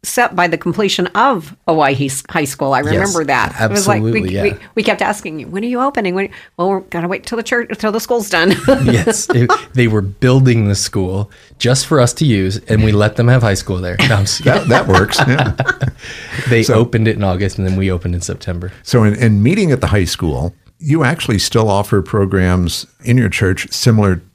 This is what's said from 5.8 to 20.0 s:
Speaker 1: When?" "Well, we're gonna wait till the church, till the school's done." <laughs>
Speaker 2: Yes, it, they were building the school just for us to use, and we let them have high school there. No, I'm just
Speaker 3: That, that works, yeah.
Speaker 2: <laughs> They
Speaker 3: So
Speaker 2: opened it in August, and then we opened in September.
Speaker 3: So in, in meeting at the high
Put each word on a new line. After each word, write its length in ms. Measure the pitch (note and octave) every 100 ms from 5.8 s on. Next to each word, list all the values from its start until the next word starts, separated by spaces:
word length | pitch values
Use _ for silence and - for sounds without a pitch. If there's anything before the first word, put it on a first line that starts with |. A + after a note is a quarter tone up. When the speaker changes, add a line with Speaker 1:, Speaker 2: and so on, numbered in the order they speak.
| C4+ C#4 G3
Speaker 1:
When?" 160 | F3+ G3 - - -
"Well, 120 | F3+
we're 100 | F#3+
gonna 260 | F#3+ F3 E3+
wait 180 | G3 -
till 120 | A#3
the 60 |
church, 260 | A3 A#3+ A#3 G#3+
till 140 | A3
the 80 | A3
school's 280 | - A#3+ G#3
done." 200 | E3+ F3+ F#3
<laughs> 80 | - C4
Speaker 2:
Yes, 460 | - A#2 A3+ - -
it, 200 | A#2+ A#2+ G#4 - B2
they 120 | A#2+
were 140 | G#2+
building 680 | G2 - B2+ C3+ C3 A#2 G#2
the 80 | G2
school 560 | - G#2 F#2 F#2+ G#2 - - _
just 280 | A#2 C3+ -
for 160 | D#3
us 100 | A#2+ -
to 100 | D3+
use, 320 | G#2 F#2+ G#2+ -
and 180 | A2
we 80 | A2
let 240 | G#2 G#2+ -
them 140 | A#2
have 140 | B2+
high 100 | A2+
school 240 | F#2+ - F2+
there. 180 | F2+ F2+ C#3
No, 60 | G#2
I'm 100 | G2+
just 180 | -
Speaker 3:
That, 240 | - F#3 -
that 200 | D3 -
works, 320 | - G#2+ -
yeah. 360 | C3+ B2 - -
Speaker 2:
<laughs> 880 | - - C3 - - - - - -
They 140 | A#2
Speaker 3:
So 100 | A2 A2+
Speaker 2:
opened 320 | A#2 A2+ A2
it 80 | G#2
in 80 |
August, 340 | G2 F#2 G2 -
and 80 | F#2+
then 120 | F#2+
we 120 | F#2+
opened 240 | F2+ F2+ F2
in 60 |
September. 520 | - F2+ - F2 F2+ -
Speaker 3:
So 200 | - B2
in, 120 | G#2+ G#2+
in 260 | A#2 G2+
meeting 300 | A2+ G3+ F3+
at 80 | C3
the 80 | -
high 160 | G2+